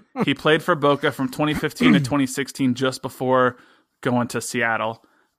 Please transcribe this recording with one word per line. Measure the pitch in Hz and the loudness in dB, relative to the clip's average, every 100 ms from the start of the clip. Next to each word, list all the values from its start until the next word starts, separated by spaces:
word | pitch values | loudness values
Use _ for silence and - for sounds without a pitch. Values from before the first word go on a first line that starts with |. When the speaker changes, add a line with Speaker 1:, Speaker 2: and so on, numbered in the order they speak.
| - | -6
Speaker 1:
<laughs> | 262 | -4
Speaker 2:
He | 151 | -2
played | 135 156 160 | 0 2 2
for | 170 | 2
Boca | 165 143 139 151 | 0 2 2 0
from | 131 131 | -2 -4
twenty | - 151 | -2 -2
fifteen | 147 151 - 254 | -2 -4 2 4
to | 190 | 4
twenty | 131 143 131 | 2 0 -2
sixteen, | - 135 - 135 | -4 -6 -2 -2
just | 123 131 127 | 0 -2 -4
before | 131 - 127 127 123 123 _ _ _ _ | -10 -4 0 2 2 0 _ _ _ _
going | 135 123 120 | -2 0 0
to | 123 | -4
Seattle. | - 123 117 110 110 110 _ _ _ | -6 -2 0 0 -2 -6 _ _ _